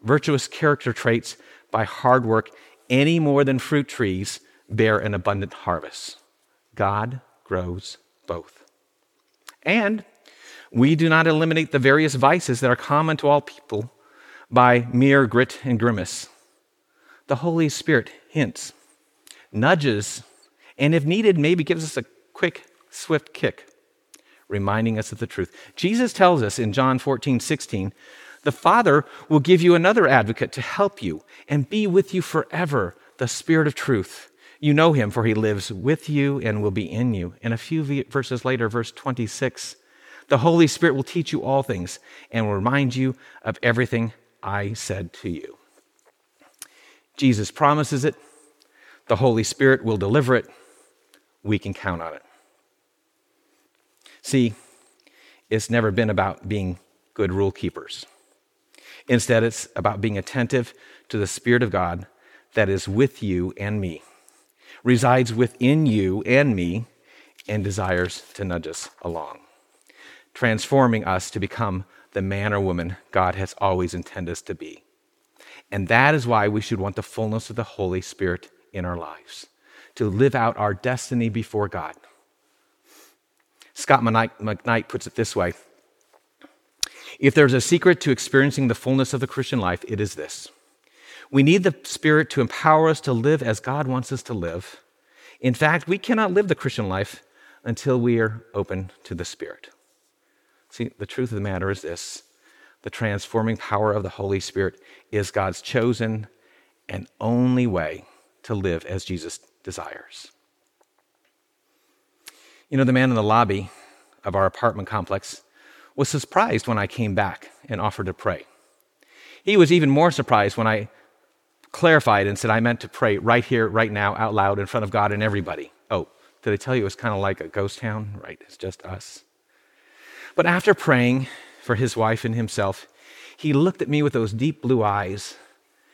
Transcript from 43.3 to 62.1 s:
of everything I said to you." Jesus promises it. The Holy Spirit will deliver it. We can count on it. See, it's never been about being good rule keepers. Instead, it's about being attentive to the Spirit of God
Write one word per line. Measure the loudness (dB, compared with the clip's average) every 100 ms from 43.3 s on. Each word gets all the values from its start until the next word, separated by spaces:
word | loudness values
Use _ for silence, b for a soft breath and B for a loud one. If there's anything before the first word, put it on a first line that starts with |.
| B
of | -8 -2
everything | 0 0 0 -2 -4 -8 _ _
I | -8 -6 -6
said | -8 -8 -8 -8
to | -10 -10
you." | -10 -12 -20 _ _ _ _ _ _ _ _ _ _ b b b b b 0
Jesus | 2 2 -2
promises | 0 2 2 0 -2
it. | -2 -4 -12 _ _ _ b b b b -4
The | 2
Holy | 2 2
Spirit | 0 2 4 4
will | 0 -2
deliver | 0 2 2 0
it. | -2 b b b b b _ _ _ _
We | -2 -2
can | -4
count | -8 -6 -6
on | -8
it. | -14 -20 _ _ _ _ _ _ _ _ _ _ _ _ _ _ _ _ _ b b
See, | -2 2 2 -2 b b b _ b b b b _
it's | -4 0
never | 0 2
been | 2 0
about | 0 -2 -4 -8
being | -4 -4 -8 _ _ _
good | -4 -2
rule | 0 -2
keepers. | -2 -8 -8 -14 -16 -18 _ _ _ _ _ _ B B B 0
Instead, | 0 4 2
it's | 2 -2 -10 -4
about | -2 -2
being | -2 -4
attentive | -4 -4 -2 -2 -4 B B B -8
to | -4
the | -4
Spirit | -2 2 2
of | 2
God | 0 -2 -6 -10